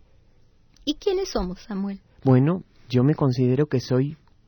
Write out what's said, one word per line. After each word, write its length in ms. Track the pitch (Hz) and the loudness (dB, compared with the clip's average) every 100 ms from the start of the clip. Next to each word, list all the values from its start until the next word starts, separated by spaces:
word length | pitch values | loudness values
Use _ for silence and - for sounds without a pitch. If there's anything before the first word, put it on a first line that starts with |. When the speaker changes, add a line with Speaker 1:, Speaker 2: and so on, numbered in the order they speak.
| - _ _ _ _ _ _ _ - | -20 _ _ _ _ _ _ _ -8
Speaker 1:
¿Y 100 | 294 | -4
quiénes 340 | - 381 392 | -2 -2 -2
somos, 320 | 233 180 180 | -4 -4 -8
Samuel? 400 | - 196 196 196 _ - | -10 -8 -8 -10 _ -4
Speaker 2:
Bueno, 400 | 135 127 139 185 - _ - | 2 4 4 -2 -8 _ -4
yo 140 | 123 | 0
me 120 | 131 143 | 2 2
considero 520 | 143 127 123 127 147 | 0 2 0 0 0
que 120 | 127 | -2
soy 380 | - 127 139 160 _ _ | 0 -2 -2 -6 _ _